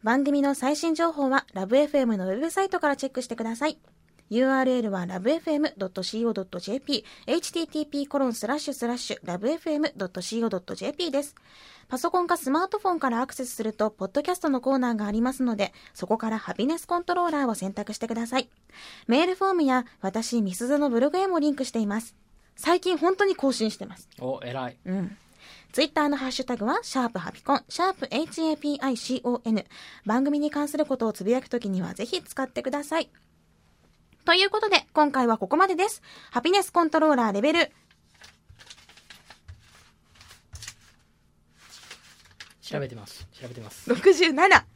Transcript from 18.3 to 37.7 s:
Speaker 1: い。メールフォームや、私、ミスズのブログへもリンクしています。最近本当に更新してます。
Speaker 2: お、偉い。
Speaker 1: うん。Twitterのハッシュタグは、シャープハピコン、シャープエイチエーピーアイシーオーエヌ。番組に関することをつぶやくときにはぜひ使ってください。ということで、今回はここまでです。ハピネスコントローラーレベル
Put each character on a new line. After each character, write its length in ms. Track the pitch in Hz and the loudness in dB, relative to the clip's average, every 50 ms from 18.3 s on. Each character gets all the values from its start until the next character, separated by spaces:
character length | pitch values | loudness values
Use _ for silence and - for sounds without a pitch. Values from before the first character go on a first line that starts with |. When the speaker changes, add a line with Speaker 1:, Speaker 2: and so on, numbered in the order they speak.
| 247 262 | 0 -2
Speaker 1:
い。 100 | 262 - _ _ _ _ - - - - - - - | -2 -2 _ _ _ _ -20 -20 -20 -20 -20 -20 -2
メ 160 | - 226 269 330 | 2 4 4 4
ー 60 | 359 | 4
ル 80 | 370 | 2
フ 100 | 359 381 | 2 2
ォ 40 | 392 | 2
ー 40 | 381 | 4
ム 80 | 349 311 | 4 4
や、 240 | 269 254 254 240 - - _ | 4 4 2 0 -2 -12 _
私、 420 | - 190 190 226 226 - 240 240 214 | -6 -4 -4 -4 -4 -2 0 0 0
ミ 120 | 190 185 | 0 -2
ス 120 | 180 233 | -4 -2
ズ 120 | 247 285 294 | 0 2 2
の 120 | 294 285 | 2 2
ブ 80 | 240 233 | 4 4
ロ 120 | 247 294 | 2 4
グ 80 | 294 370 | 2 2
へ 100 | 381 392 | 0 2
も 100 | 359 330 | 2 2
リ 100 | 285 302 | 2 2
ン 60 | 277 | 0
ク 100 | 294 269 | 0 -4
し 60 | - | -4
て 80 | - 233 | -2 -2
い 80 | 220 | -2
ま 140 | 202 202 220 | 0 -2 -4
す。 160 | 226 - - _ _ _ - - _ _ _ | -4 -8 -16 _ _ _ -20 -20 _ _ _
最 240 | - - 294 339 359 | -6 0 2 2 2
近 180 | 359 370 370 311 | 2 0 0 2
本 160 | - 359 381 | 2 2 4
当 100 | - 403 | 4 2
に 120 | 392 370 | 2 2
更 160 | - - 277 247 | 2 2 0 0
新 180 | - 226 220 | 2 -2 -4
し 60 | 208 | -4
て 100 | - 196 | -6 -12
ま 100 | 190 180 | -14 -14
す。 120 | - - _ _ - | -18 -20 _ _ -10
Speaker 2:
お、 220 | - 127 131 - - | -6 -6 -6 -6 -8
偉 280 | 123 123 135 127 123 | -8 -6 -6 -6 -8
い。 60 | 120 _ _ | -8 _ _
Speaker 1:
う 60 | 180 185 | -6 -4
ん。 240 | 196 180 175 202 - _ _ _ _ - - - - - _ - | -4 -4 -4 -8 -14 _ _ _ _ -20 -20 -20 -20 -20 _ 0
Twitter 320 | - 302 302 - 320 294 294 | 0 0 0 2 0 0 0
の 80 | 285 | 0
ハ 120 | 269 269 262 | -2 -4 -6
ッ 20 | |
シ 100 | 247 - | -6 -6
ュ 60 | 262 | -4
タ 100 | - 254 | -4 -4
グ 80 | 233 196 | -4 -2
は、 140 | 220 302 440 466 | -2 -2 -2 -2
シ 160 | - - 269 | -4 -4 -2
ャ 60 | 247 | -2
ー 60 | 233 | -2
プ 80 | 233 180 | -4 -6
ハ 140 | 165 - - | -8 -8 -12
ピ 100 | - _ | -12 _
コ 120 | - 269 | -2 -2
ン、 80 | - - _ | -2 -2 _
シ 140 | - - 339 | -4 -2 -2
ャ 80 | 381 | -2
ー 20 | 370 | 0
プ 160 | - 285 - | -2 -6 -4
エ 120 | - 226 320 | -4 -4 -4
イ 60 | 311 | -4
チ 120 | - - 320 | -4 -2 0
エ 80 | 320 311 | 0 -2
ー 40 | |
ピ 200 | 302 - 294 294 | -2 -2 -4 -4
ー 20 | 277 - | -2 -2
ア 60 | 269 | -2
イ 80 | 262 | -2
シ 200 | 226 - - 254 | -2 -4 -4 -6
ー 40 | 247 - | -4 -2
オ 160 | 240 247 233 | -2 -4 -2
ー 80 | - 226 | -2 0
エ 20 | 220 | -2
ヌ。 140 | 208 - - - - - - - - _ | -2 -2 -6 -16 -20 -20 -20 -20 -14 _
番 180 | 196 214 247 269 | 0 0 2 2
組 140 | 294 294 294 | 2 0 0
に 120 | 294 302 | 0 -2
関 180 | 294 294 294 294 | -2 -2 -4 -2
す 100 | 294 302 | 0 -2
る 80 | 302 | 0
こ 100 | 294 269 | 0 0
と 100 | 254 233 | -2 -2
を 60 | 220 214 | -2 -2
つ 100 | - 185 | -2 0
ぶ 60 | 190 | 0
や 140 | 240 254 262 | 0 0 0
く 80 | - | -4
と 100 | - 240 | -6 -4
き 80 | 233 208 | -4 -2
に 140 | 190 185 185 | -2 -2 -2
は 100 | 175 - | -4 -6
ぜ 140 | - 202 | -6 -6
ひ 160 | 233 - 370 - | -4 -4 -6 -6
使 200 | - - - 269 | -8 -8 -6 -6
っ 60 | 262 | -6
て 140 | _ - 240 | _ -6 -6
く 80 | 262 | -4
だ 120 | 254 285 294 | -6 -6 -6
さ 180 | 285 311 330 | -4 -4 -4
い。 100 | 294 - _ _ _ _ _ _ _ _ _ _ _ _ _ _ _ _ _ _ _ _ - _ _ | -4 -4 _ _ _ _ _ _ _ _ _ _ _ _ _ _ _ _ _ _ _ _ -20 _ _
と 80 | - 330 | 4 4
い 100 | 359 381 | 6 6
う 20 | 403 | 4
こ 120 | 392 427 | 2 0
と 100 | 440 427 | 0 4
で、 160 | 392 330 - _ _ | 4 2 2 _ _
今 180 | - 302 294 277 | 4 4 6 4
回 140 | 262 254 | 2 2
は 100 | 233 226 | 2 2
こ 120 | 220 - - | 0 0 0
こ 100 | - 302 | 2 4
ま 80 | 370 | 4
で 80 | 381 381 | 4 4
で 120 | 311 370 440 | 2 0 0
す。 100 | - - _ - - - - - | 0 -6 _ -20 -20 -20 -20 -4
ハ 100 | - 247 | -4 -2
ピ 100 | 240 330 | 2 4
ネ 120 | 359 403 370 | 4 4 2
ス 100 | - - | 2 2
コ 100 | 349 339 | 2 2
ン 60 | 320 | 4
ト 100 | - 320 | 4 4
ロ 120 | 311 311 | 4 6
ー 40 | 294 | 4
ラ 140 | 254 233 220 | 4 4 2
ー 40 | 196 | 0
レ 80 | 202 208 | 2 2
ベ 100 | 294 311 | 4 4
ル 200 | 339 320 - | 4 2 0